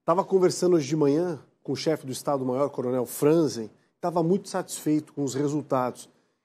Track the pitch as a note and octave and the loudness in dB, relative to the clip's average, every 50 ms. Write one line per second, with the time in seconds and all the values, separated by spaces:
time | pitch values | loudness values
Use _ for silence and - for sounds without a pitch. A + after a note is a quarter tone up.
0 | - - E3 F#3 F#3 - F#3+ F#3+ F3+ F3 - - F3+ F#3 F3+ E3 C#3 B2+ D#3+ D#3 | 0 0 2 2 2 2 2 4 4 4 2 2 2 4 4 4 2 2 0 2
1 | D3 C#3 C#3 D#3+ F3+ F3+ D#3+ B2+ - _ _ _ - - C#3 - - E3 D#3 C#3 | 2 4 4 2 0 -2 -4 -8 -12 _ _ _ -8 -6 -6 -4 -2 -2 -2 -2
2 | - C3 B2 - - D3+ C#3+ C3+ C3 B2+ B2+ B2+ D3 C3 - - B2 B2 B2+ B2+ | -4 -10 -10 -6 -4 -2 -2 -2 -2 -2 0 0 -2 -2 -2 -4 -4 -2 -2 -2
3 | A#2+ A#2+ - - D3 D3 D#3+ E3+ D#3 C3+ A2 A#2 A2 G2+ _ _ _ _ _ - | -4 -4 -2 2 4 4 6 6 4 2 0 -4 -10 -10 _ _ _ _ _ -6
4 | - F3 E3 F3 D#3+ E3 F#3+ G3 G3 - - F#3 E3+ - - - - D#3 D3+ D3+ | -6 -2 0 0 2 2 2 0 -2 -4 -8 -8 -6 -8 -10 -6 -2 0 0 0
5 | D3+ - - D3 C#3+ C3 A#2 C3+ D3 C#3+ D3 D3+ C3+ - C#3+ C3 B2+ B2 B2 - | -2 -4 -8 -6 -4 -4 -2 -2 -2 -2 -2 -4 -4 -2 -2 -2 -2 -2 -4 -8
6 | - - _ _ _ _ _ _ | -16 -20 _ _ _ _ _ _